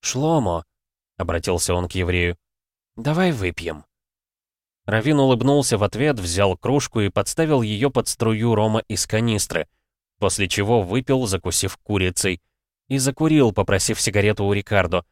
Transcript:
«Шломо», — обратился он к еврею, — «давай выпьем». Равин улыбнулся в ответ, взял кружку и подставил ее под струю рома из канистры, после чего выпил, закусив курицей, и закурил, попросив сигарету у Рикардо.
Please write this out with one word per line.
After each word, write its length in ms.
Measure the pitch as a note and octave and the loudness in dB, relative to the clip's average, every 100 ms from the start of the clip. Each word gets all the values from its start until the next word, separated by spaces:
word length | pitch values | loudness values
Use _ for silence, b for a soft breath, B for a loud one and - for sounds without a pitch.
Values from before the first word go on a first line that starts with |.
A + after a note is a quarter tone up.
«Шломо», — 600 | - B2+ D#3 D#3+ G#2 E2 - _ _ _ _ _ | -6 -2 0 2 0 -4 -6 _ _ _ _ _
обратился 560 | E2+ E2+ E2+ F2 - | -4 -2 0 -2 0
он 160 | F2 F2+ | -2 -2
к 40 | |
еврею, — 440 | F#2+ F2 F2+ F2 E2+ _ _ _ _ _ - | -2 0 0 0 -4 _ _ _ _ _ -8
«давай 360 | A#2+ D#3+ F#3 | -4 0 0
выпьем». 540 | C3+ F#2 E2 E2+ D#2 - _ _ _ _ _ _ _ _ _ - | 0 -4 -4 -8 -8 -12 _ _ _ _ _ _ _ _ _ -4
Равин 340 | G#2+ A#2 D3 | -2 2 4
улыбнулся 580 | C3+ B2 B2 C#3+ C3+ A2 | 4 4 4 2 2 0
в 60 | |
ответ, 340 | G2+ G#2+ D3+ C3 | 0 0 0 0
взял 400 | F2+ E2+ G2 F#2 | -2 0 0 0
кружку 440 | - C#3+ - A2+ | 0 0 0 -2
и 80 | G2+ | 0
подставил 520 | - G2+ - D#3+ C#3+ | 0 -4 -2 2 2
ее 300 | A2 G#2+ C#3 | 0 0 0
под 160 | B2+ A2 | 0 -2
струю 480 | - A2+ A2 A#2 A2 | -2 0 0 0 2
рома 240 | A2 A2 - | 2 0 -2
из 180 | G2+ - | -6 -2
канистры, 600 | G#2+ A#2 G#2 - E2 - _ _ _ _ _ | -2 0 -2 -2 -4 -6 _ _ _ _ _
после 280 | G2 - F#2+ | -2 0 -2
чего 340 | - G2+ A#2 | -2 2 2
выпил, 460 | F2+ A2 C3 C3 A#2+ | 2 -2 0 0 0
закусив 500 | F#2 F2+ - G2 - | -4 -4 -4 -4 -8
курицей, 640 | - G#2 F#2 F2+ G2 F2+ _ _ _ _ _ | -4 0 0 0 -2 -4 _ _ _ _ _
и 100 | C3+ | -2
закурил, 520 | C3 C3+ D#3+ D#3 B2 | -2 0 2 4 4
попросив 480 | G2+ F#2+ F#2+ - A2+ | 2 0 0 0 -2
сигарету 460 | - G#2 G2+ G#2 G2+ | 0 2 2 0 0
у 80 | |
Рикардо. 520 | G2+ - G#2 F2+ F2+ - | -2 0 0 2 0 -4